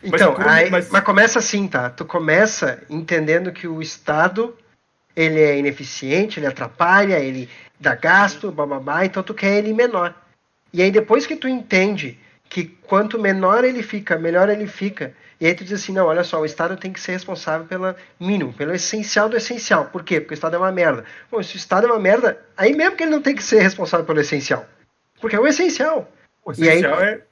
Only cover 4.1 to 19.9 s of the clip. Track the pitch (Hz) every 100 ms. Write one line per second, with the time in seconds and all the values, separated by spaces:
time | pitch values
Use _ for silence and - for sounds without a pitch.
4.1 | 151 170 190 233 - _ _ _ _ _
5.1 | - 160 156 151 143 143 135 131 - 131
6.1 | 160 208 170 143 131 120 - 170 190 202
7.1 | 180 135 131 123 - - _ 147 123 160
8.1 | 185 202 196 202 151 143 139 135 151 190
9.1 | 190 190 214 196 202 214 220 240 208 175
10.1 | 175 _ _ _ _ _ 175 185 208 214
11.1 | 226 - 320 262 254 - 190 190 196 143
12.1 | 120 _ _ _ - 165 - - 190 214
13.1 | 240 202 190 185 214 254 247 214 214 202
14.1 | 165 165 175 196 208 208 - 196 202 131
15.1 | - - _ 165 175 185 196 - 190 175
16.1 | 160 175 160 156 151 175 185 185 185 -
17.1 | 180 180 180 - 160 165 185 185 180 -
18.1 | _ 175 202 135 120 143 175 - 214 214
19.1 | - 214 233 - 240 - 185 143